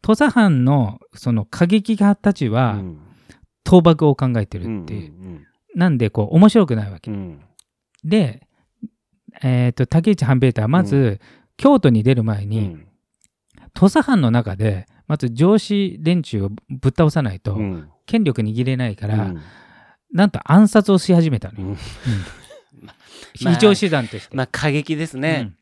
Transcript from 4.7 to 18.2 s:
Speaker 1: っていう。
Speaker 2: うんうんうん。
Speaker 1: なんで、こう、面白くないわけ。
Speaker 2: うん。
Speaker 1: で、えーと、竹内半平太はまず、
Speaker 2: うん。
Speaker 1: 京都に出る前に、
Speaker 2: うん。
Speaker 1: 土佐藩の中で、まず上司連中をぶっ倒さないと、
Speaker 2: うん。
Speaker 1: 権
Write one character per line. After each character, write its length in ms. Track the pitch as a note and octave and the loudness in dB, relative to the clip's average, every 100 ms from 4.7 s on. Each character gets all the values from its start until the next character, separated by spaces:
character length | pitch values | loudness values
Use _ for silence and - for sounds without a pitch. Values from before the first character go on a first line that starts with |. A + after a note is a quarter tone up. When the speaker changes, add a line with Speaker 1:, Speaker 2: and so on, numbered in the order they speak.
| G#2+ | -10
Speaker 1:
っ 20 | |
て 80 | E2 | -10
い 140 | G2+ D#2+ | -12 -12
う。 80 | |
Speaker 2:
う 80 | D#2+ | -18
ん 40 | F#2+ | -18
う 20 | |
ん 40 | |
う 20 | D#2+ | -18
ん。 100 | - _ _ | -20 _ _
Speaker 1:
な 140 | F4+ F3+ | -2 0
ん 80 | C3+ | 2
で、 140 | A2 | -2
こ 180 | - G#2 | -2 0
う、 60 | E3 | 6
面 140 | G#3 | 6
白 160 | A3+ E3 | 6 2
く 100 | A2+ | -2
な 100 | G2+ | -6
い 40 | |
わ 80 | F#2 | -12
け。 100 | - | -12
Speaker 2:
う 40 | |
ん。 260 | G2+ F#2 D2 _ _ _ _ _ _ | -10 -10 -16 _ _ _ _ _ _
Speaker 1:
で、 420 | D3+ G#3 D3 G#2+ _ _ _ _ - _ _ _ - - | -2 0 0 -4 _ _ _ _ -20 _ _ _ -20 -6
え 260 | C3 B2+ B2 | -2 0 0
ー 40 | |
と、 140 | - C3 | -2 0
竹 240 | D#3+ E3 | 0 0
内 140 | G3+ | 0
半 160 | B2 B2+ | 0 2
平 80 | B2+ | 2
太 120 | A#2 | 0
は 60 | G#2+ | 0
ま 160 | E3 | 0
ず、 120 | G2+ C#3 | 2 0
Speaker 2:
う 40 | B2 | 0
ん。 80 | G2 _ _ _ _ | -2 _ _ _ _
Speaker 1:
京 240 | C4+ C#4 | 2 4
都 100 | C#3+ | 4
に 120 | A2+ | 4
出 120 | A2+ | 2
る 100 | B2+ | 0
前 220 | A2 G2+ G2+ | 0 -4 -4
に、 120 | A2 | -4
Speaker 2:
う 40 | |
ん。 240 | G2+ D#2+ F2 _ _ _ _ _ _ _ - | -4 -8 -20 _ _ _ _ _ _ _ -20
Speaker 1:
土 140 | - F#3+ | 2 4
佐 140 | D#4+ | 4
藩 160 | C#4 A#3 | 0 2
の 100 | B2 | 2
中 260 | A#2+ A2 F#2+ | 0 -2 -4
で、 300 | A2 G2 - _ _ | -4 -4 -10 _ _
ま 100 | D3+ | -4
ず 120 | B2+ | -4
上 280 | A#2 E3+ G3 | 0 2 2
司 400 | - G3+ G3 - | 0 -4 -4 -4
連 200 | D#3 F3 | -2 -2
中 200 | D3 A2 | -2 -4
を 60 | G2 | -4
ぶ 400 | G#2+ _ C3 C3+ | -8 _ -4 -4
っ 20 | B2+ | 2
倒 140 | D#3 | 0
さ 120 | E3 | 0
な 100 | B2+ | -4
い 80 | F#2 | -6
と、 140 | - | -6
Speaker 2:
う 80 | G2+ | -4
ん。 260 | G2+ F2+ D2+ _ - | -4 -6 -12 _ -4
Speaker 1:
権 180 | A3+ | -2